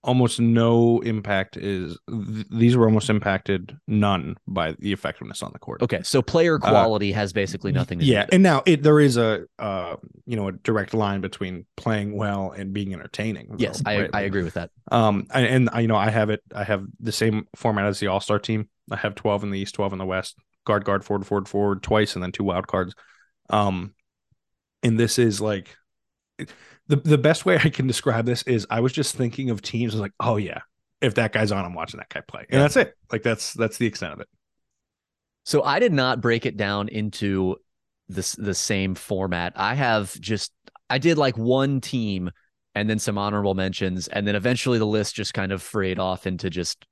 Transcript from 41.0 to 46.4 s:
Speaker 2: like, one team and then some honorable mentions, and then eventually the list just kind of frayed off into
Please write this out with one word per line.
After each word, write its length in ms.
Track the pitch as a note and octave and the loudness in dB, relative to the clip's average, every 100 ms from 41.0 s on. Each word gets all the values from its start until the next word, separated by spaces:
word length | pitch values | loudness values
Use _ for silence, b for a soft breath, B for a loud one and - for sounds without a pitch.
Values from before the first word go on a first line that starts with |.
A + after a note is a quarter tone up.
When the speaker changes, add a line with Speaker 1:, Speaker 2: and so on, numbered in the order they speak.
| D#3+ D#3 | 2 2
Speaker 2:
like, 180 | - A#2 | 0 0
one 440 | A2+ C3 C#3 C3+ | 0 2 2 0
team 500 | - B2+ A2 F#2+ F2+ - _ _ _ | -2 -4 -2 -4 -6 -10 _ _ _
and 140 | G2+ G#2+ | -4 -2
then 100 | G#2+ | -2
some 200 | - G2+ | -2 -2
honorable 360 | G2+ G#2 G2+ | -2 0 0
mentions, 540 | F#2+ F#2+ F#2 F#2 F2+ E2 | 0 -2 -2 -4 -4 -6
and 180 | - G#2 | -4 -2
then 80 | |
eventually 440 | G#2 A2 B2+ C3+ A#2+ | 0 0 0 0 0
the 80 | G#2+ | 2
list 280 | G#2+ G2+ | 0 -2
just 200 | - G2+ | -4 -6
kind 180 | - F#2+ | -4 -4
of 100 | F#2+ | -4
frayed 360 | - G#2+ F#2+ F#2 | -4 -2 -2 0
off 280 | F#2 F#2 F#2+ | -2 -2 -6
into 220 | F2+ | -6